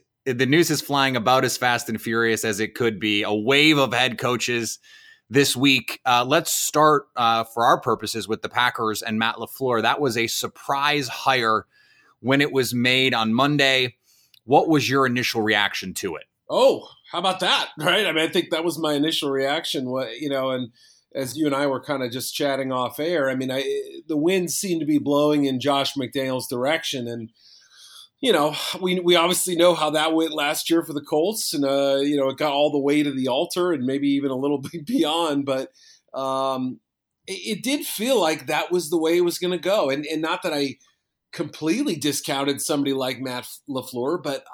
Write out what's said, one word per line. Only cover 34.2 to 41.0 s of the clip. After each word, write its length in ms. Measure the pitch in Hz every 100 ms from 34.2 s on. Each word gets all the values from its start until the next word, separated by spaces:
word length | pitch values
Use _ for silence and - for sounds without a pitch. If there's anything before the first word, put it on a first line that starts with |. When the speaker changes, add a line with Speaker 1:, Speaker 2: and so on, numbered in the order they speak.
| 139
Speaker 2:
a 60 | 131
little 200 | 139 143
<laughs> 140 | 139
bit 140 | 170 147
beyond, 600 | 254 156 165 165 143 139
but, 280 | 131 131 _ - - _
um, 640 | - 135 135 135 131 127 117 _ _ _ _ -
it, 300 | 185 196 214
it 40 |
did 240 | 247 294 -
feel 320 | - 233 254
like 300 | 165 151 131
that 240 | 156 165
was 180 | 180 156
the 80 | 165
way 200 | 160 170
it 80 | 175
was 120 | 165
gonna 200 | 180 180
go, 320 | 170 208 147
and, 160 | 139 147
and 160 | 160
not 220 | 160 180
that 100 | 180
I 240 | 147 143 120 _ _